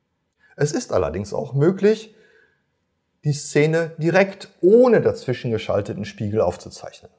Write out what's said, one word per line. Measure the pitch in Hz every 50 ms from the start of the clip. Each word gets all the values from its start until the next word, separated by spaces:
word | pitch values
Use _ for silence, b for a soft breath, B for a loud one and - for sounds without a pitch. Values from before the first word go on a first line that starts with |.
| _ _ _ _ _ _ _ b b b b
Es | b 143 151
ist | 226 269 - -
allerdings | - 98 85 71 - 95 104 -
auch | - - - - 131
möglich, | 139 147 175 196 190 185 208 220 214 - - b b b b b b b b b b b b b _ _ _ _ _ _ _ _ _ -
die | 151 143
Szene | - - - - 147 147 156 160 165 165 160 - -
direkt | 147 170 170 190 196 196 - - - - _ _
ohne | - 180 214 240 254 247 220 165
dazwischen | 113 113 - - - - 123 - - 123
geschalteten | 113 104 - - 92 101 101 - 104 98 104
Spiegel | - - - 113 104 104 107
aufzuzeichnen | 92 - - - - - - - - - - - - - _